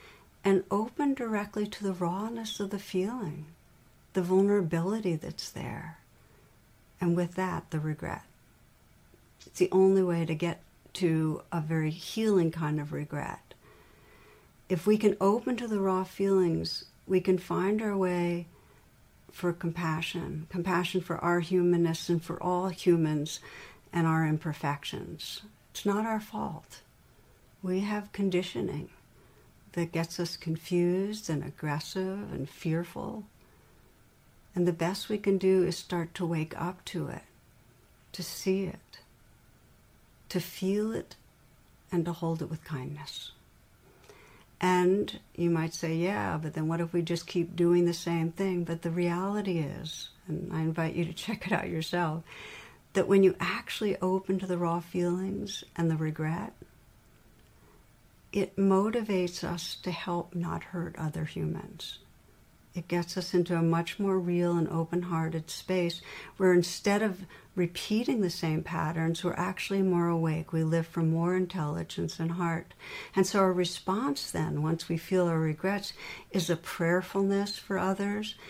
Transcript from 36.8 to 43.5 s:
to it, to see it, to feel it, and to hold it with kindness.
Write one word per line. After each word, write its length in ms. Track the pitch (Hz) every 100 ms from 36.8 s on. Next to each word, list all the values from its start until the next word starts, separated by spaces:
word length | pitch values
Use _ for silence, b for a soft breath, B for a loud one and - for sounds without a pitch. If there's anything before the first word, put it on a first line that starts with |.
| -
to 200 | 175 139
it, 160 | - - - _ _ - _ _ _ -
to 100 | -
see 420 | 165 - 190 190
it, 340 | 185 - - - - - - - - _ - - _ - _ _ -
to 100 | 185
feel 520 | - - 190 208 220
it, 240 | 226 - - - _ - - _ - -
and 120 | 175
to 80 | 170
hold 280 | 165 165 165
it 80 | 160
with 140 | 160
kindness. 680 | - 139 135 147 147 - - - -